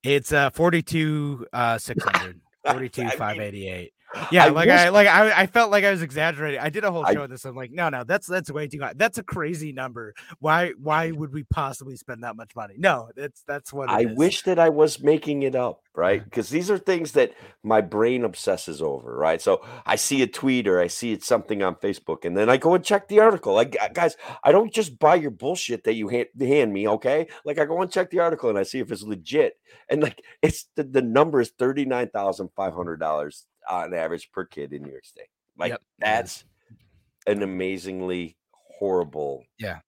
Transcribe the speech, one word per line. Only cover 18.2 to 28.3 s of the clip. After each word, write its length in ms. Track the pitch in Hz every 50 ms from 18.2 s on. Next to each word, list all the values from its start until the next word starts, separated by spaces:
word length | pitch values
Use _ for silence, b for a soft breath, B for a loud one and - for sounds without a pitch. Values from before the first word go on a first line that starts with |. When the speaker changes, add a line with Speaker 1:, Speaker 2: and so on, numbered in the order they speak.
| 120
Speaker 2:
obsesses 580 | 107 87 - - - 95 85 - - 80 71
over, 320 | 80 76 71 65 58 60 60
right? 240 | 64 76 80 82 85
So 200 | - 101 95 - B B B B B
I 120 | - -
see 240 | - - - 143 135
a 60 | 127
tweet 420 | 113 - - - 135 131 123 110 101
or 100 | 92 90
I 80 | 87
see 240 | 87 - - 120 120
it 100 | 107 90
something 400 | - - 123 110 - - 107 101
on 140 | 98 92 85
Facebook, 480 | _ - 101 95 - _ - 80 - -
and 120 | 85 87
then 140 | 95 107 113
I 60 | 127
go 200 | 131 - 165 180
and 100 | 180 180
check 240 | - - 196 - -
the 100 | 208 208
article. 360 | 214 226 202 170 - 110 95
Like, 160 | 107 123 143
gu-, 220 | - 113 104 - -
guys, 220 | 170 170 160 - B B B B B
I 120 | B - 151
don't 200 | 196 233 214 -
just 240 | 233 214 156 123 -
buy 160 | 160 151 170
your 160 | 180 151 143
bullshit 520 | 110 87 120 139 180 180 - - 120 110 _
that 120 | 117 113
you 120 | 113 107
hand, 220 | 98 123 120 117 - _ 120
hand 320 | 135 123 139 147 127 110
me, 160 | 101 98 104
okay? 400 | 107 107 107 - 127 139 156 165 160 B B B
Like, 160 | 151 147 160
I 60 | 151
go 160 | 143 160 175
and 100 | 190 180
check 180 | - - 180 175
the 100 | 175 165
article, 300 | 170 170